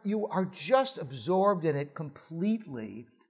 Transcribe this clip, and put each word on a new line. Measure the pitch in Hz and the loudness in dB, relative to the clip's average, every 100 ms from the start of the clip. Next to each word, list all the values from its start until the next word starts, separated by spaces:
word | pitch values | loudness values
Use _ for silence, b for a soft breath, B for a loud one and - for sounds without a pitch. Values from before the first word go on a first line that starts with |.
you | 196 214 208 | -6 -4 0
are | 185 185 | 0 0
just | - 151 262 269 - | -2 4 4 4 -4
absorbed | 131 131 117 185 196 196 | -10 -8 0 4 4 4
in | 156 143 | 2 0
it | 143 | -4
completely, | - 151 143 - 165 202 220 202 127 110 104 120 _ _ | -8 -10 -10 -12 -2 0 0 -2 -10 -8 -12 -16 _ _